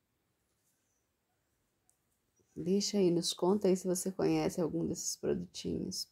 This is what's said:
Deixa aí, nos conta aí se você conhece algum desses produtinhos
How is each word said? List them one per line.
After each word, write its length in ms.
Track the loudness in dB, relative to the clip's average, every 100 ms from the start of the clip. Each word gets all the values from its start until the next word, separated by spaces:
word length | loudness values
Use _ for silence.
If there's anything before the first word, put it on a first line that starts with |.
| _ _ _ _ _ _ _ _ _ _ _ _ _ _ _ _ _ _ _ _ _ _ _ _ _ -8
Deixa 400 | 0 0 2 2
aí, 140 | 4
nos 220 | 4 0
conta 340 | 0 2 4 4
aí 80 | 2
se 100 | 0
você 240 | -2 -2
conhece 520 | 0 2 2 2 0
algum 260 | -2 -2 -2
desses 300 | -4 -6 -4
produtinhos 880 | -2 -2 -4 -10 -6 -4 -4 -8 -10